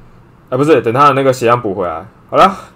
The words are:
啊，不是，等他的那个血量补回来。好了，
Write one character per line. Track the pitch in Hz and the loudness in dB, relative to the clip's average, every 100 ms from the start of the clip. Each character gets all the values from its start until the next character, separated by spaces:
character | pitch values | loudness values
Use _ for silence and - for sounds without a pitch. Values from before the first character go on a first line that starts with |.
| - - _ _ - | -20 -20 _ _ -8
啊， | 127 | -2
不 | |
是， | 147 139 | 2 2
等 | 113 | 2
他 | 123 143 | 2 2
的 | |
那 | 135 | 2
个 | 135 | 0
血 | 123 117 | 0 0
量 | 120 | 0
补 | 110 95 | -2 -6
回 | 87 | -6
来。 | 80 95 _ - | -8 -14 _ -4
好 | 139 | 2
了， | 185 196 - | 2 0 -16